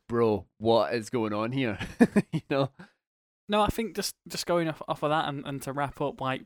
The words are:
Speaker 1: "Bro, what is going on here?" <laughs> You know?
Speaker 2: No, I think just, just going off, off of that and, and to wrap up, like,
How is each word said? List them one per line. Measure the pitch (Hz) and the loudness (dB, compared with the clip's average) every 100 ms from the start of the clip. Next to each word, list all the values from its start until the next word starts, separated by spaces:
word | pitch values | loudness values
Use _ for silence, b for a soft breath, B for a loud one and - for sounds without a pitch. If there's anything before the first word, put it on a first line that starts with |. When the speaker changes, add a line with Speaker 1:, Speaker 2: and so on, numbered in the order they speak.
| - | -4
Speaker 1:
"Bro, | 117 117 101 - - | 2 4 2 -2 -4
what | 107 113 78 | 4 4 4
is | 120 107 | 0 -2
going | 127 110 | -2 -2
on | 104 113 | -2 -2
here?" | 135 123 95 - - - | -2 -2 -2 -4 2 4
<laughs> | 208 - | 4 0
You | 165 - | -4 -2
know? | 139 135 - B B _ _ _ _ - | 0 0 -4 B B _ _ _ _ -2
Speaker 2:
No, | 208 | 2
I | 208 | 2
think | - 220 | 0 -6
just, | 196 - - - | -4 -6 -8 -12
just | 175 - | -8 0
going | 175 165 | 0 0
off, | 147 - | -4 -6
off | 156 | -2
of | 151 | 0
that | 156 147 | 0 0
and, | 139 139 | -4 -6
and | 139 | -8
to | 139 | -6
wrap | 139 139 - | -4 -4 -2
up, | 147 - | -4 -2
like, | 131 131 | -4 -4